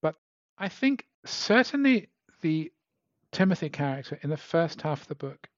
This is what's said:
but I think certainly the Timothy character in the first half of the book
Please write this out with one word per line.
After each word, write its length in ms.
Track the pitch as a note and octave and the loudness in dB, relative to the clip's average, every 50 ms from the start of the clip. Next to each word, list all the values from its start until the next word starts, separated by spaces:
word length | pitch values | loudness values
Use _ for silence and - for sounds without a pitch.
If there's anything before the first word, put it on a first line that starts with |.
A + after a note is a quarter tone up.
| - | -4
but 120 | D#3 - _ _ _ _ _ _ _ _ - | -4 -4 _ _ _ _ _ _ _ _ -8
I 100 | G3 F#3 | -8 -8
think 380 | - - C4 C4+ C#4 - - _ _ _ - | -4 -2 0 0 0 0 -4 _ _ _ -14
certainly 840 | - - - - - G#3 B3 B3 - - C#4+ C#4 C4+ B3+ G#3 D#3 - _ _ _ _ _ _ | -10 -8 -4 0 4 4 4 4 2 2 2 4 4 4 4 0 -4 _ _ _ _ _ _
the 300 | - D#3+ D#3 D#3+ D#3 - - _ _ _ _ _ _ _ _ _ _ _ | -2 0 0 0 -2 -4 -10 _ _ _ _ _ _ _ _ _ _ _
Timothy 360 | - - F#3+ F#3+ F3+ - E3 D3 | 0 2 2 2 2 2 -2 -4
character 500 | - - C#3+ C#3 C3+ C#3 C3+ - D3 - - | -4 -2 -2 -2 -4 -4 -8 -10 -10 -8 -6
in 60 | D3 | -6
the 80 | D#3 C#3+ | -6 -6
first 440 | - - - E3 E3+ D#3 - - | -4 -2 0 2 2 0 -2 -6
half 200 | - D#3 D3 C#3+ | -6 -4 -4 -6
of 60 | - - | -8 -10
the 60 | D3 | -12
book 340 | C#3+ - C3+ C#3 - - - _ | -10 -10 -12 -12 -14 -20 -20 _